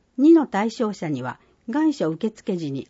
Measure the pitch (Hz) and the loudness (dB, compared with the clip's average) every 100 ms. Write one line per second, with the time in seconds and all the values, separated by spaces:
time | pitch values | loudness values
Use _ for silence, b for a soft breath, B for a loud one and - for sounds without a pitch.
0 | _ - 294 330 262 196 226 - 214 196 | _ 2 6 6 4 -2 -2 -2 -4 -4
1 | 165 131 123 - b b - 285 311 285 | -6 -6 -6 -10 b b -8 0 0 0
2 | 160 160 214 - - 180 151 135 | -4 -2 -6 -6 -6 -6 -4 -8